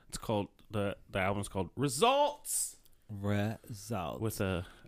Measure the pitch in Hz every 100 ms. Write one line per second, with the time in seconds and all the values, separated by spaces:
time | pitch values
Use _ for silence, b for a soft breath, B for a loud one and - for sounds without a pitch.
0 | b - - 107 98 - - 107 101 -
1 | - 101 92 101 95 95 85 - 139 127
2 | 233 277 285 294 - - - - - -
3 | - 101 101 104 104 110 - 107 101 107
4 | 80 58 110 - 98 90 87 B